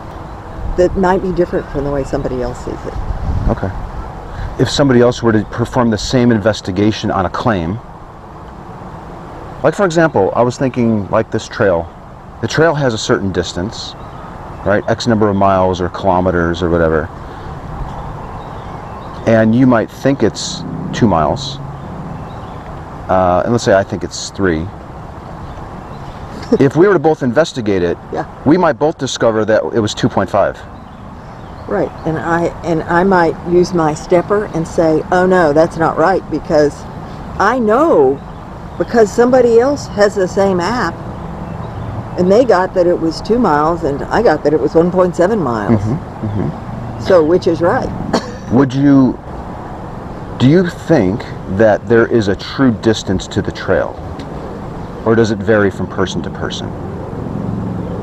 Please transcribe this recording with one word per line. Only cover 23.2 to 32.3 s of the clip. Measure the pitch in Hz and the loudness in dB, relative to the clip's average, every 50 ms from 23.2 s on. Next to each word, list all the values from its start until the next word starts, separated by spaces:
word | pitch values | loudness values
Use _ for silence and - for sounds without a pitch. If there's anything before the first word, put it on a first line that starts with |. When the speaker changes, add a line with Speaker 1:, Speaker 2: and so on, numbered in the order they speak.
| 92 90 90 90 - | 4 4 4 2 2
Speaker 2:
and | - 120 | 2 0
let's | 117 - | 2 4
say | 123 101 | 4 4
I | 95 98 | 4 4
think | - - 90 80 | 2 -2 -6 -6
it's | 82 - - - - | -6 -8 -8 -10 -10
three. | - - 101 92 80 78 82 101 | -4 0 0 2 2 0 -2 -6
Speaker 1:
<laughs> | - - - - - - - - - - - - - - - - - - - - - - - - - - - - - - - - - - - - 247 - | -8 -12 -16 -16 -14 -14 -14 -14 -14 -16 -16 -14 -14 -14 -14 -14 -14 -14 -14 -14 -14 -14 -14 -14 -14 -14 -14 -14 -14 -12 -12 -12 -12 -10 -4 0 4 4
Speaker 2:
If | 127 139 - | 4 4 6
we | 151 175 | 6 6
were | 208 196 | 6 6
to | 170 | 4
both | 139 160 156 - 147 | 4 2 2 2 0
investigate | 127 110 143 165 - - 135 110 104 98 95 87 | 0 2 2 2 2 0 -4 -2 0 2 2 2
it, | 85 85 - - - - | 0 0 -2 -6 -8 -8
Speaker 1:
Yeah. | - - - - - - | -8 -8 -8 -8 -2 2
Speaker 2:
we | - - | 4 4
might | - 180 160 131 | 6 4 2 2
both | 107 143 151 165 - | 2 0 0 0 -2
discover | 139 123 - - - 117 110 110 107 | -4 -6 -2 2 2 2 4 4 4
that | 101 110 104 - 78 - | 4 4 4 2 2 0
it | 110 | 0
was | 104 107 - | 0 0 0
two | - - - | 0 0 0
point | - - 98 90 | 2 2 0 2
five. | - 104 92 71 71 - - - - - - - - - - - - - - - - - - - - - - - | 2 2 2 2 0 -4 -10 -16 -16 -18 -18 -18 -18 -18 -18 -18 -18 -18 -16 -16 -16 -16 -16 -16 -16 -14 -8 -6
Speaker 1:
Right, | 202 202 151 - - - - | -4 -2 -2 -2 -4 -6 -4
and | 165 160 | -4 -4
I, | 156 110 165 | -2 -2 0